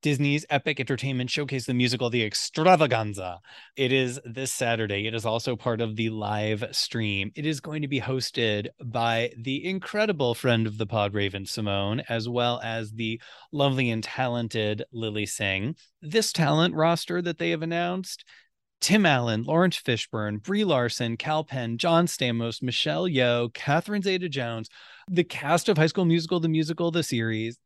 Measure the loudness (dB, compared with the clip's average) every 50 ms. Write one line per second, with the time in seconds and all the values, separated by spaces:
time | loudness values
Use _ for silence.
0 | 2 0 2 2 2 2 2 0 0 0 0 0 0 0 -2 -2 -2 -2 -2 -2
1 | -2 -2 -2 -2 -2 -2 -2 -4 -4 -2 -4 -6 -2 0 2 4 4 4 2 2
2 | -2 0 0 0 0 0 -2 -4 -6 -4 -2 4 6 8 8 8 6 4 2 0
3 | 0 -2 -4 -6 -8 -10 -10 -12 _ -20 -20 -20 -20 -20 _ -2 0 2 4 2
4 | 2 0 -2 -8 -12 -12 -10 -8 -6 -6 -4 -2 0 0 2 0 0 -2 -2 -2
5 | -2 -2 -4 -2 -2 -2 -2 -2 -2 -2 -4 -2 -2 -2 0 0 -2 -4 -2 -2
6 | -2 -2 -2 -4 -4 -4 -2 -2 0 0 -2 -2 -4 -4 -2 -4 -4 -2 -2 -2
7 | -2 0 0 -2 -4 -4 -6 -6 -4 -4 -4 -4 -6 -8 -6 -6 -4 -2 -2 -2
8 | -2 -2 -2 -2 -4 -4 -2 0 0 2 2 0 -2 -6 -10 _ -12 -6 -4 0
9 | 0 2 2 2 0 -2 -4 -8 -6 -6 -6 -4 -4 -4 -6 -6 -6 -6 -2 -2
10 | 0 0 0 2 2 0 0 2 2 4 4 4 4 0 0 -4 -4 -2 0 0
11 | 0 0 0 0 -2 0 -2 -4 -8 -8 -6 -4 -2 -2 0 0 0 -2 -2 -4
12 | -4 -4 -4 -4 -4 -2 -2 0 0 0 0 -2 -4 -6 -6 -6 -6 -8 -8 -6
13 | -4 -4 -4 -6 -10 -16 -20 -20 -20 _ -2 2 2 2 4 2 0 0 0 -2
14 | -4 -6 -4 -4 -2 -2 -2 -2 -4 -2 -2 -2 0 0 -2 -4 -6 _ -8 -6
15 | -6 -4 -4 -4 -4 -4 -4 -2 -2 0 0 0 -2 -4 -6 _ -14 _ _ _
16 | -14 -2 0 0 0 0 0 0 2 4 4 4 2 2 2 2 2 2 2 0
17 | -2 -4 -4 -4 -2 -4 -4 _ -2 -2 -2 -2 -2 -4 -2 -2 -2 -2 -4 -4
18 | -6 -8 -12 -16 -16 _ -20 -20 _ _ _ _ _ _ _ _ 0 4 4 6
19 | 6 6 4 4 4 2 0 0 0 2 4 4 4 4 2 0 -2 -2 -2 -2
20 | -2 -6 -6 -4 -4 -2 -4 -6 -4 -4 -2 0 2 2 4 2 2 2 0 -2
21 | -2 -2 -4 -4 -2 -2 -2 -2 -2 _ -6 -6 -4 -4 -4 -2 2 4 6 6
22 | 4 4 0 -2 -2 0 0 0 -2 -2 -4 -4 -4 -4 -2 0 0 0 0 0
23 | 0 0 2 4 4 4 4 2 0 -2 -4 -6 -2 2 2 2 2 0 -4 -2
24 | 0 0 0 0 -2 -4 -4 -4 -4 -4 -4 -6 -8 -10 -14 -20 -20 -20 -20 -20
25 | -10 -4 0 0 2 0 0 -8 0 2 2 2 4 2 4 4 4 4 4 2
26 | 4 4 4 4 2 0 -2 0 2 2 2 2 0 0 -2 0 0 0 0 0
27 | 0 0 0 0 0 0 0 -2 -2 -4 -8 _ _